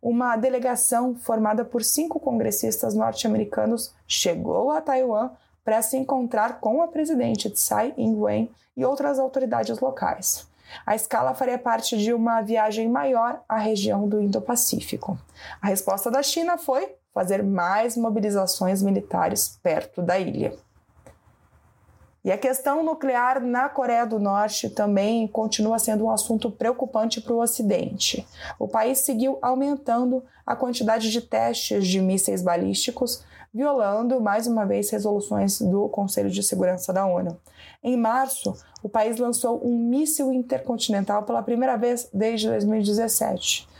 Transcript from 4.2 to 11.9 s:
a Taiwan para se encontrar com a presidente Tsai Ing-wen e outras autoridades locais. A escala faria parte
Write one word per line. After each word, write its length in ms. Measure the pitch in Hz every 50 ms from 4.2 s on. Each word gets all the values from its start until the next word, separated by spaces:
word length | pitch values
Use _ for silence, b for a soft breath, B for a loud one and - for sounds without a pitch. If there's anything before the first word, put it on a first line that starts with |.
| - 180 170 175 - - - 180 214 269
a 120 | 302 311
Taiwan 500 | 311 311 269 262 262 247 220 208 233 254 254 B B B B B _
para 180 | - 220 220
se 160 | 226 - - 262
encontrar 640 | 262 262 285 262 247 240 240 220 208 233 240 -
com 240 | - 220 226 294 339
a 40 | 330
presidente 640 | 339 302 311 302 320 247 240 233 226 202 - 208
Tsai 440 | 202 - - - 220 208 220 262 277 -
Ing-wen 540 | 226 220 220 208 208 208 208 - 226 226 b b b b b -
e 80 | 262
outras 320 | 254 277 277 285 285 285 262
autoridades 640 | 269 262 262 277 262 233 220 233 220 208 226 214
locais. 680 | - 262 269 262 - 165 - - 185 - - - - B B B B B B B B
A 100 | B 208
escala 380 | 220 - - 240 226 247 262 262
faria 240 | - 269 247 240 247
parte 400 | - 247 226 226 233 -